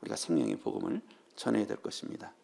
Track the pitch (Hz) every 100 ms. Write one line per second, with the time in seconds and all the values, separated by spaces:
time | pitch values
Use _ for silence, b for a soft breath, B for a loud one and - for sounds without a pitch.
0 | - 55 - 82 58 50 - 50 50 -
1 | - B B - - 113 104 101 - -
2 | - - - -